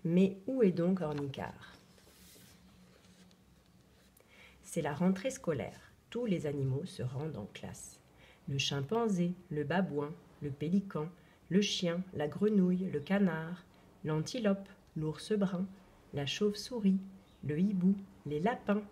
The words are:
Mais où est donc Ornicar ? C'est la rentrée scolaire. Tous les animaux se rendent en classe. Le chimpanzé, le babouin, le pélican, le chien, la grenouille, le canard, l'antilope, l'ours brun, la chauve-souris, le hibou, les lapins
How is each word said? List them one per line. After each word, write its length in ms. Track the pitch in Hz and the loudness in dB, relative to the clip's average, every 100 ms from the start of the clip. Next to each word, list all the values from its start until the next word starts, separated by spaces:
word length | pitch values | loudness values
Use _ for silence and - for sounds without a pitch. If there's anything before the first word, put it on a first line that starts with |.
| 165 | 4
Mais 300 | 175 190 - - | 6 4 2 -4
où 160 | 262 | 4
est 80 | 202 | 4
donc 300 | 170 175 190 | 4 2 2
Ornicar ? 720 | 151 147 143 131 87 - - - - - - - - - - - - - - - - - - - - - _ - _ - - _ - - - - | 0 -2 -4 -6 -8 -10 -18 -20 -20 -20 -20 -20 -20 -20 -20 -20 -20 -20 -20 -20 -20 -20 -20 -20 -20 -20 _ -20 _ -20 -20 _ -20 -20 -20 -20
C'est 200 | - 170 | -8 -4
la 100 | 151 | -4
rentrée 380 | 143 180 190 269 | 2 2 2 -2
scolaire. 500 | 262 - 143 95 - - - _ | -4 -2 -2 -4 -10 -20 -20 _
Tous 160 | 226 240 | -4 0
les 180 | 165 | 0
animaux 400 | 147 143 135 131 | -2 -2 -2 -2
se 180 | 180 - | -4 -6
rendent 360 | 127 131 156 139 | -6 -4 -6 -8
en 80 | - | -10
classe. 440 | - - - - - _ - - - - | -12 -14 -14 -16 -20 _ -20 -20 -14 -6
Le 120 | 139 | -2
chimpanzé, 760 | - 143 139 226 226 180 175 180 - | -2 -2 0 0 2 2 0 -2 -6
le 160 | 151 | -4
babouin, 480 | 143 175 175 143 147 151 - - | 0 0 2 -2 -4 -8 -18 -10
le 80 | 147 | -8
pélican, 580 | 135 151 196 196 156 156 - - - - | -4 0 0 0 -6 -6 -8 -20 -20 2
le 140 | 180 | 2
chien, 400 | 202 - 175 175 - | 2 0 -2 -2 -4
la 160 | - 147 | -4 -4
grenouille, 600 | 170 208 208 180 180 185 | 0 4 6 4 2 0
le 80 | 143 | -4
canard, 640 | 139 196 190 160 160 180 - - - - | 0 2 4 2 -6 -10 -14 -20 -20 -8
l'antilope, 640 | 151 156 156 254 214 196 - - - | -2 0 0 0 2 0 -4 -20 -10
l'ours 380 | 160 156 156 - | -4 -4 -6 -2
brun, 340 | 214 185 175 196 - - - - | 2 2 0 -4 -8 -20 -20 -10
la 140 | 143 143 | -6 -4
chauve-souris, 760 | - 208 208 - 247 196 190 - - - - | 0 0 -2 -8 2 4 4 0 -16 -20 -8
le 160 | 131 151 | -4 0
hibou, 380 | 202 190 185 202 - - 143 | 2 4 4 2 -4 -14 -6
les 140 | 151 | 0
lapins 420 | 196 247 - 202 208 | 0 0 0 -2 -2